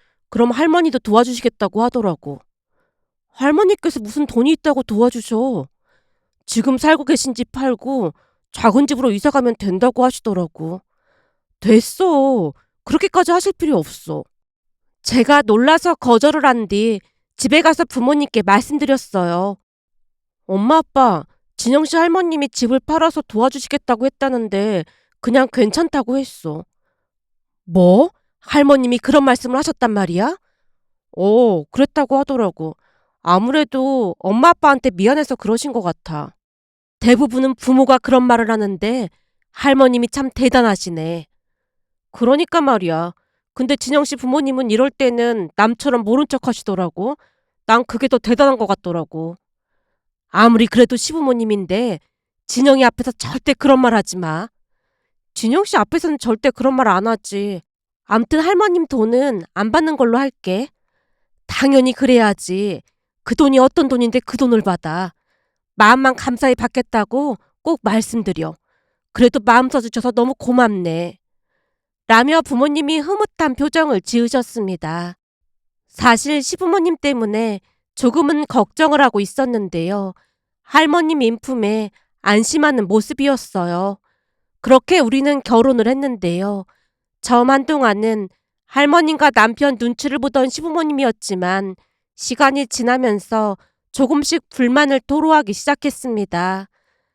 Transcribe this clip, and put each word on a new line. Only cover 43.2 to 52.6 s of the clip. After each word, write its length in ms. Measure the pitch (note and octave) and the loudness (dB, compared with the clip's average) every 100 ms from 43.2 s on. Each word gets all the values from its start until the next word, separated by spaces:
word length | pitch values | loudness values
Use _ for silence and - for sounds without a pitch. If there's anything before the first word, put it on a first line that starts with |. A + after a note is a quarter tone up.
| _ _ _ | _ _ _
근데 220 | - B3+ C#4 | -6 -4 -4
진영 280 | B3 C#4+ | -2 -2
씨 100 | D4 C#4 | -2 -4
부모님은 540 | B3+ C#4+ C4+ C4 A#3+ | -4 -2 -2 -2 0
이럴 200 | A3 C#4 | 0 0
때는 600 | - B3+ A#3+ A#3+ A3+ E3 - | 0 -2 0 -2 -2 -4 -2
남처럼 460 | A3 A#3 C#4 B3 | 0 0 -2 -2
모른 240 | G#3 C4 D4 | 0 0 0
척 180 | C4 B3+ | -4 -4
하시더라고. 680 | - - F#3+ F3 - A3 D4 _ _ _ _ - | -6 -6 -6 -6 -6 -6 -8 _ _ _ _ 0
난 180 | A3+ | 0
그게 240 | B3 A#3 C4+ | 0 -4 -2
더 100 | B3 | 0
대단한 380 | A3 A#3 C#4 B3+ | 0 2 2 2
것 100 | G3+ | -2
같더라고. 720 | G3 F3+ E3+ D#3 D#3+ E3 F3 _ _ _ _ _ _ _ _ _ | -4 -4 -8 -8 -10 -10 -12 _ _ _ _ _ _ _ _ _
아무리 360 | F#3+ A#3 A3+ A#3 | 2 4 4 4
그래도 300 | A#3+ A#3 A#3+ | 4 2 2
시부모님인데 1000 | - D#4 C#4 A#3+ A3 G#3 F3+ G3 A#3+ E3 _ _ _ _ - | -4 -2 -2 -2 -2 -4 -2 -4 -4 -6 _ _ _ _ -8
진영이 380 | B3 | 2